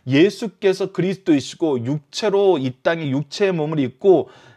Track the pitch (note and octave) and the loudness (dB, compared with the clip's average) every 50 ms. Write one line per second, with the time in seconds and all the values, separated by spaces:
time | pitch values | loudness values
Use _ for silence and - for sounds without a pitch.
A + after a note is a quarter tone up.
0 | - B2+ C3+ C#3+ F3 G3+ - - A#3+ G3 - _ - F#3+ F#3 F#3 G3 F#3 - - | -4 0 4 4 4 4 2 -2 -8 -10 -6 _ 0 0 0 0 -4 -6 -4 -4
1 | E3+ F#3+ F#3+ - - F3+ D#3 C3+ B2 - - - E3+ D#3 C#3 B2 A2+ B2+ D3 D3+ | -2 -2 -4 -4 0 0 0 0 0 -4 -6 -4 -2 -2 -2 -2 -2 -4 -6 -6
2 | - _ - - A3+ G#3 G3 G3 G3+ F#3+ F3+ C#3+ C3 B2+ B2 _ - F3 E3+ E3 | -8 _ -8 -4 -2 0 0 2 2 2 2 0 -2 -6 -8 _ -2 -2 -2 -2
3 | D#3+ C#3+ B2+ C#3+ D3+ - - - G#3 F#3+ F3+ E3 D3 D3+ D#3+ D#3 C3 B2 - _ | -2 -4 -4 -4 -4 -6 -6 -2 -2 -2 0 -2 -4 -4 -2 -2 -4 -4 -4 _
4 | - G3 F3+ D3 - - - - - - - | 2 4 4 4 2 -2 -10 -20 -20 -20 -20